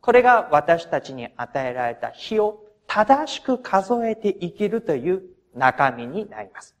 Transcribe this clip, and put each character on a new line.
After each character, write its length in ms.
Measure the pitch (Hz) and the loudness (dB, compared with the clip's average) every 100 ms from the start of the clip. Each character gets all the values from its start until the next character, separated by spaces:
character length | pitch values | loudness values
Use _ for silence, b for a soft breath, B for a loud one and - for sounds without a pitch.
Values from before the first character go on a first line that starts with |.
こ 120 | - | 4
れ 100 | 247 | 4
が 260 | 247 240 - | 6 4 4
私 340 | 147 147 170 - | 0 2 -2 0
た 140 | 147 | -6
ち 140 | - | -6
に 140 | 135 117 - | -14 -14 -12
与 340 | 120 139 131 | -10 -6 -6
え 20 | |
ら 160 | 123 120 | -6 -6
れ 60 | |
た 160 | 120 117 | -6 -12
日 280 | - - 214 | -12 -6 -2
を 260 | 208 208 - _ _ | -2 -4 -20 _ _
正 460 | 208 214 277 302 | 2 6 4 2
し 80 | - | -8
く 180 | - 254 | -4 -4
数 480 | - 190 190 240 226 | 0 0 2 -2 -2
え 60 | |
て 180 | 220 208 | -2 -2
生 180 | 190 175 | -4 -8
き 160 | - 208 | -4 -4
る 140 | 226 | -4
と 120 | 226 | -4
い 180 | 143 143 | -4 -2
う 100 | 185 - _ _ | -4 -6 _ _
中 360 | 123 131 - 139 | 0 0 2 -2
身 140 | 120 120 | -2 -10
に 220 | 170 - | -10 -12
な 140 | 107 | -14
り 60 | 104 | -18
ま 100 | - | -18
す。 120 | - _ | -20 _